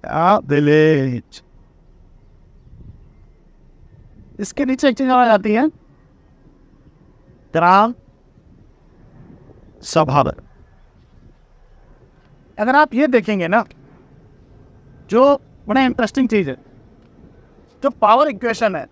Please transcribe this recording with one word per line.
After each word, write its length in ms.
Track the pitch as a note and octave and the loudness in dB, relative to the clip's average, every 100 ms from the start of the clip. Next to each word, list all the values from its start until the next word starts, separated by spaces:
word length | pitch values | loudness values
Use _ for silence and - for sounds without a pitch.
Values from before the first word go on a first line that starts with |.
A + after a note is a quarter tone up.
| - | -8
या 320 | D3+ E3+ G#3 | -2 0 0
विलेज। 1040 | C3+ C#3+ D3 D3+ D#3 D3+ C3+ A#2+ - - _ - _ _ _ _ - - _ _ _ - - - - - - - - _ _ _ - _ - - - - - - | 0 0 2 4 4 2 -2 -6 -12 -20 _ -20 _ _ _ _ -20 -20 _ _ _ -20 -20 -20 -20 -20 -20 -20 -20 _ _ _ -20 _ -20 -20 -20 -20 -20 -14
इसके 260 | G#3 - C#4 | -12 -6 -4
नीचे 240 | C4 C#4+ | 0 -2
एक 80 | A#3 | 0
चीज 120 | C4 | 0
और 80 | B3+ | 2
आ 80 | A#3+ | 4
जाती 280 | G#3+ G#3+ | 2 2
है, 140 | G#3+ D4+ - _ _ _ _ _ _ - _ _ _ - _ _ _ _ - _ | 0 0 -4 _ _ _ _ _ _ -20 _ _ _ -20 _ _ _ _ -20 _
ग्राम 400 | D#3+ E3+ F#3+ A3 A#3+ - _ _ _ _ - - _ _ _ - - - - - - - - | -2 2 2 2 -4 -20 _ _ _ _ -20 -20 _ _ _ -20 -20 -20 -20 -20 -20 -20 -20
सभा। 420 | - E3 D#3 C#3+ - - - - - _ - _ _ - - _ _ _ _ - _ - - _ _ _ _ - | -4 -2 0 0 -2 -4 -16 -20 -20 _ -20 _ _ -20 -20 _ _ _ _ -20 _ -20 -20 _ _ _ _ -6
अगर 160 | G#3+ C#4 | 0 2
आप 180 | D4+ | 2
ये 140 | A3+ D4+ | 0 2
देखेंगे 400 | B3 A3 G3+ E3+ | 0 0 -4 0
ना, 160 | G#3+ - - - - _ - - - _ - - - - - - | -2 -2 -16 -20 -20 _ -20 -20 -20 _ -20 -20 -20 -20 -20 -4
जो 320 | G#3+ C4+ C#4+ _ - - | 2 4 2 _ -20 -6
बड़ा 140 | B3 | -2
इंटरेस्टिंग 480 | C4 B3 A3+ - B3+ | -2 -2 -4 -2 -2
चीज 200 | A3 D3+ | -2 -4
है, 60 | B2+ - - - _ _ _ - - _ _ _ _ | -8 -16 -20 -20 _ _ _ -20 -20 _ _ _ _
जो 60 | C#4 | -6
पावर 380 | - G#3 A#3 D4+ | -2 2 2 0
इक्वेशन 480 | G3+ A#3 A3+ A3+ F3 | -4 -6 -2 -4 -4
है 100 | B2 | -12